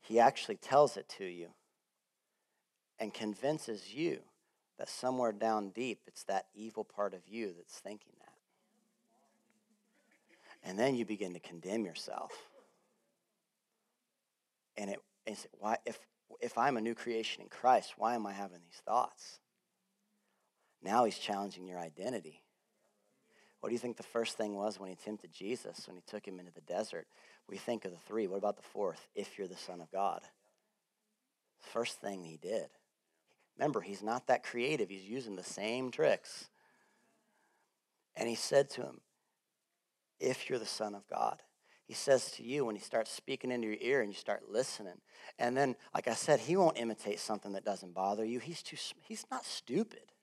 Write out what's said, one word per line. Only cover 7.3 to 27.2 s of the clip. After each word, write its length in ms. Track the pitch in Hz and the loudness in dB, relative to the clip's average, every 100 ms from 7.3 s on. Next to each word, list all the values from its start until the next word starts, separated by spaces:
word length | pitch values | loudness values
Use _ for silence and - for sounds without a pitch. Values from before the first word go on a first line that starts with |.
| 110 107 85 | -6 -6 -6
that's 220 | 87 - | -16 -14
thinking 340 | 98 104 - - | -12 -14 -16 -20
that. 120 | - - _ _ _ _ _ _ _ _ _ _ _ _ _ _ _ _ _ _ _ - - - 90 | -20 -20 _ _ _ _ _ _ _ _ _ _ _ _ _ _ _ _ _ _ _ -20 -20 -16 -8
And 100 | 95 | 2
then 160 | 127 | 4
you 100 | 127 | 4
begin 300 | 110 104 98 | 0 0 -2
to 60 | 87 | -4
condemn 440 | - 85 87 110 | -12 -10 -2 0
yourself. 480 | 98 78 - - - - - - - _ _ _ _ _ _ _ _ _ _ _ _ _ _ _ _ _ _ _ _ - | -2 -4 -8 -8 -8 -12 -18 -20 -20 _ _ _ _ _ _ _ _ _ _ _ _ _ _ _ _ _ _ _ _ -8
And 140 | 101 | -6
it, 100 | 101 - _ | -6 -10 _
it's, 220 | - 104 - - | -10 -8 -10 -6
why, 200 | 104 117 - | -2 0 -2
if, 120 | 110 - _ _ 113 | -8 -14 _ _ -8
if 180 | 120 - | -4 2
I'm 180 | 120 117 | 4 4
a 40 | |
new 140 | 110 | 0
creation 480 | 113 - 113 110 - | -2 -2 -2 -2 -6
in 60 | - | -10
Christ, 460 | - 127 120 - - | 2 6 6 4 0
why 180 | 110 | 2
am 120 | 120 104 | 2 -2
I 60 | |
having 280 | 98 98 90 | -4 -6 -8
these 160 | 85 - | -20 -14
thoughts? 560 | - 117 120 - - - _ _ _ _ _ _ _ _ _ _ _ _ _ _ | 2 2 2 -4 -18 -18 _ _ _ _ _ _ _ _ _ _ _ _ _ _
Now 220 | 90 113 | 2 6
he's 140 | 117 - | 6 4
challenging 480 | - 98 101 90 92 | -2 -2 -2 -6 -10
your 140 | 90 | -8
identity. 600 | 82 78 101 117 80 78 _ _ _ _ _ _ _ _ _ _ - _ | -8 -6 -6 -6 -8 -18 _ _ _ _ _ _ _ _ _ _ -20 _
What 100 | - | -2
do 40 | |
you 40 | 117 | -2
think 180 | 120 113 | -2 -8
the 60 | |
first 340 | 113 117 113 - | -4 0 0 0
thing 180 | 107 | -2
was 240 | 101 104 98 | 0 -2 -2
when 120 | 95 | -10
he 60 | 90 | -10
tempted 360 | - 107 82 | -8 -8 -10
Jesus, 540 | - 95 120 104 - - | -10 -6 -4 -6 -12 -14
when 100 | 90 | -16
he 60 | - | -10
took 200 | 107 - | -10 -10
him 120 | 92 | -12
into 140 | 87 | -14
the 80 | 85 | -20
desert? 460 | 78 87 110 85 - - | -4 -2 -2 -6 -10 -20